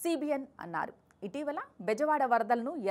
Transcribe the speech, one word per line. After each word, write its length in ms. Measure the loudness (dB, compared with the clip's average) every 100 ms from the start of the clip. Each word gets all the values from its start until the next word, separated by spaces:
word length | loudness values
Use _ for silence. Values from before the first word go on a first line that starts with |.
సీబీఎన్ 420 | -2 0 0 -2 -4 -10
అన్నారు. 340 | -6 -4 -4 -8 _ _
ఇటీవల 360 | -8 -6 -4 -6 -8 -6
బెజవాడ 420 | -2 0 2 4 4
వరదలను 460 | 4 4 2 0 -2 0